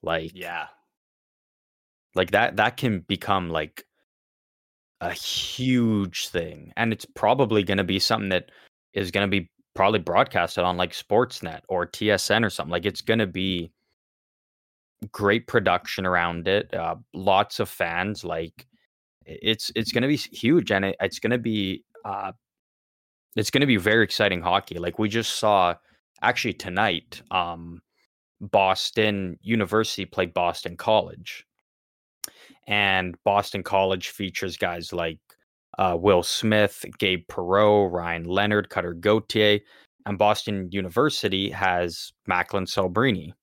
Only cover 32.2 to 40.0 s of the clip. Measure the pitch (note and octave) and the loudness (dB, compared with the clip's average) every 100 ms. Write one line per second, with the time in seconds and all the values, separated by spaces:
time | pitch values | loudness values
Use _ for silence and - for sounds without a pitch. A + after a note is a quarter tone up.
32.2 | - _ - _ - G#2 G2+ F#2+ F2+ E2+ | -18 _ -20 _ -4 0 2 2 0 -2
33.2 | - G2+ G2+ G#2 F2+ G2 F#2+ F#2+ - - | 0 2 0 -6 -2 2 2 0 -4 -8
34.2 | G2 - F#2+ E2+ F#2 F2 E2+ F2 E2 E2 | -8 -6 -8 -4 -4 -4 -8 -6 -6 -6
35.2 | _ _ _ _ _ - F#2+ E2+ F#2 F#2 | _ _ _ _ _ -2 0 2 4 4
36.2 | E2+ - A2+ G#2+ G#2 - - G#2+ G2+ F#2 | 4 -2 2 4 2 0 -18 -2 0 0
37.2 | E2+ - F2 F#2+ G#2+ G#2 G2 F2 E2+ E2+ | -4 -8 0 4 6 6 4 0 -4 -6
38.2 | E2+ F#2 G#2 G#2 G2+ - F2 E2+ F#2+ A2 | -2 0 2 0 0 -4 -4 -2 2 2
39.2 | G#2+ A2 G#2+ G#2 _ - _ _ | 2 2 4 4 _ -20 _ _